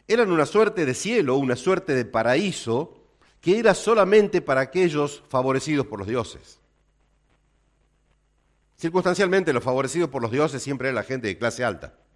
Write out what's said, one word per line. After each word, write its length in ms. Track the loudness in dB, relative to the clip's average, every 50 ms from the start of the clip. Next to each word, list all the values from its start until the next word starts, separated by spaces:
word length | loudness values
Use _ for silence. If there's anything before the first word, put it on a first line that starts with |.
| _ 0
eran 240 | 2 2 2 2
una 140 | 2 2 2
suerte 400 | 2 2 2 2 2 2 0 -2
de 80 | -2 -2
cielo, 420 | -4 -4 -2 0 0 2 2 2
una 200 | 0 2 0 -2
suerte 380 | -2 0 0 0 0 0 -2 -2
de 120 | -2 -2
paraíso, 920 | -2 -2 0 2 2 2 2 0 -2 -4 -6 -4 -4 -2 -2 -4 -6 -12 -20 _ _ _ _ _ _ _ _
que 180 | 0 0 2 2
era 140 | 4 2 2
solamente 680 | 2 2 0 4 4 4 6 6 6 6 4 2 -2
para 200 | 0 0 0 0
aquellos 640 | 0 0 0 0 0 0 2 0 -2 -4 -4 -10 _ -6
favorecidos 580 | -2 -2 0 0 0 -2 -2 -2 -2 -2 -2 -2
por 120 | -6 -10
los 80 | -6 -4
dioses. 540 | -4 -4 -4 -6 -8 -20 -20 -20 -20 _ _ _ _ _ _ _ _ _ _ _ _ _ _ _ _ _ _ _ _ _ _ _ _ _ _ _ _ _ _ _ _ _ _ _ _ _ _ _ _ _ _ _ _ -8
Circunstancialmente, 720 | -6 -2 0 0 2 2 2 2 2 2 2 2 2 2 0
los 100 | 0 0
favorecidos 460 | 0 0 0 -2 -2 -2 -2 -2 -2
por 140 | -2 -4 -4
los 80 | -2
dioses 320 | 0 0 0 0 -2 -6 -8
siempre 240 | -8 -6 -4 -4 -4
era 80 | -4
la 80 | -4 -4
gente 240 | -4 -6 -6 -4 -4
de 100 | -4 -2
clase 260 | -4 -4 -2 -2 -4
alta, 300 | -4 -4 -6 -10 -18 -20 _ _ _ _